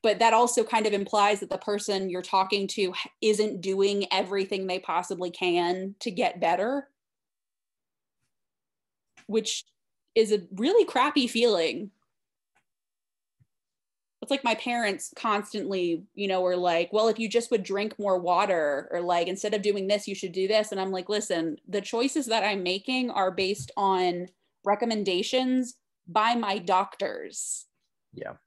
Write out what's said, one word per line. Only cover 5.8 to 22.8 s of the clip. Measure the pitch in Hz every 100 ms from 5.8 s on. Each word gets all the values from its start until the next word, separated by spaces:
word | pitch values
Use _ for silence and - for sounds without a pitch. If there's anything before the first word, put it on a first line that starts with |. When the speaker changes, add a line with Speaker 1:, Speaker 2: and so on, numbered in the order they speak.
| 190 196
Speaker 1:
to | 240
get | 180 - 180
better, | 170 175 214 277 269 _ _ _ _ _ _ _ _ _ _ _ _ _ _ _ _ _ _ _ _ _ _ - -
which | 220 220 - - _ _ _ _
is | - 220
a | 208 175
really | 190 240 440
crappy | 370 262 277 294 247
feeling. | 226 233 190 165 123 202 _ _ _ _ _ _ _ _ _ _ _ _ _ _ _ _ _ _ _ _ _ _ _
It's | -
like | -
my | 240
parents | 220 - 240 214 196 -
constantly, | - 233 208 208 208 175 190 175 165 185
you | - 202
know, | 185
were | 180 180
like, | 180 170 175
"Well, | 214 220
if | 214
you | 226
just | 226 226
would | 226
drink | 190 196 214 -
more | 202 185
water," | 180 175 202 175 147 143 147
or, | 175
like, | 175 175 170
"Instead | 196 214
of | 214
doing | 202 202 190
this, | 208 202
you |
should | 196 190
do | 175 190
this." | 214 214
And | 196
I'm | 190
like, | 190 180
"Listen, | 208 220 170 160 151 -
the | 196
choices | 196 233 269 311 247
that | 220
I'm | 202 202
making | 180 185